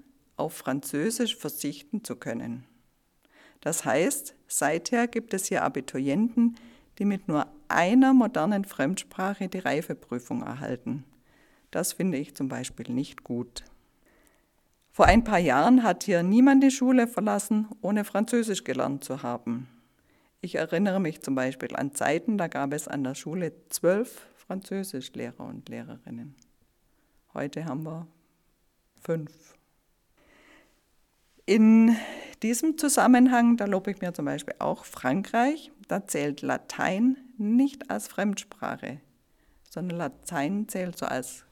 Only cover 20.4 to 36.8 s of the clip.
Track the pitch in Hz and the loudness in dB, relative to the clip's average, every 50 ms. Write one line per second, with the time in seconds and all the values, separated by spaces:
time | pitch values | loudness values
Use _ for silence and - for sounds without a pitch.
20.4 | - 175 - - 160 165 175 170 208 202 185 196 190 156 160 - - - 139 131 | -10 -6 -4 -4 -4 -2 0 0 0 2 2 0 0 -2 -4 -6 -6 -4 -2 0
21.4 | 127 131 135 - - - - - 143 139 - - - - 147 170 196 - 214 196 | 0 -2 -2 -6 -8 -8 -6 -6 -6 -6 -4 -2 0 0 0 0 0 -2 -2 0
22.4 | 175 160 - 135 139 139 147 151 - - - 143 135 127 135 - - 135 156 185 | -2 -2 -4 -4 -4 -4 -4 -6 -8 -6 -6 -4 -4 -6 -6 -8 -10 -8 -6 -6
23.4 | 175 156 - - _ - - - - 170 185 208 247 247 - - - - _ _ | -6 -6 -8 -12 _ -12 -6 0 2 2 2 2 0 -4 -8 -16 -20 -20 _ _
24.4 | _ - 185 190 - - 190 196 190 190 - 131 127 - - 120 120 120 120 - | _ -10 -10 -10 -8 -8 -8 -8 -6 -8 -8 -10 -12 -10 -10 -10 -10 -10 -10 -12
25.4 | - - 113 - - - 117 117 117 - 117 - - - 120 117 117 143 139 _ | -14 -14 -14 -14 -14 -14 -14 -12 -12 -14 -16 -18 -16 -14 -14 -14 -14 -16 -18 _
26.4 | _ _ _ _ _ _ _ _ _ _ _ _ _ _ _ _ _ _ - - | _ _ _ _ _ _ _ _ _ _ _ _ _ _ _ _ _ _ -8 -8
27.4 | 143 143 - 151 160 175 - - 156 156 160 165 170 165 _ _ _ _ _ _ | -8 -8 -8 -8 -8 -6 -6 -8 -8 -8 -10 -12 -14 -16 _ _ _ _ _ _
28.4 | _ _ _ _ _ _ _ _ _ _ _ _ - - 165 165 151 151 - _ | _ _ _ _ _ _ _ _ _ _ _ _ -6 -4 -4 -4 -6 -8 -16 _
29.4 | _ _ _ _ _ _ _ _ _ _ _ _ _ _ _ _ _ _ _ _ | _ _ _ _ _ _ _ _ _ _ _ _ _ _ _ _ _ _ _ _
30.4 | _ _ _ _ _ _ _ _ _ _ _ _ _ _ _ _ _ _ _ _ | _ _ _ _ _ _ _ _ _ _ _ _ _ _ _ _ _ _ _ _
31.4 | _ - 196 226 220 220 220 226 226 226 226 220 - - - - - - - - | _ 2 4 6 8 10 10 10 8 8 6 4 0 -6 -12 -14 -16 -18 -10 -6
32.4 | - 220 240 233 - 320 302 - - 285 - - 190 220 254 247 247 262 254 240 | -4 -2 -2 0 0 0 0 0 0 2 4 4 6 8 8 8 8 6 6 6
33.4 | 233 233 233 233 208 202 196 190 190 208 196 - - 180 175 - 147 143 143 147 | 4 4 4 2 2 0 -2 -2 -2 -4 -6 -6 -6 -8 -6 -6 -6 -4 -6 -6
34.4 | - - - - - 151 147 - - - - - - 127 135 190 196 - - 233 | -8 -10 -8 -4 -4 -4 -4 -6 -10 -16 -12 -6 -2 -2 -2 -2 -2 -2 0 0
35.4 | 240 277 311 311 - - - - - - 202 196 196 - - 151 143 147 139 143 | 2 0 0 -4 -8 -16 -20 -16 -8 -6 -6 -6 -4 -4 -4 -4 -2 -4 -4 -4
36.4 | - 135 131 - - - - - | -4 -4 -4 -4 -6 -8 -6 -4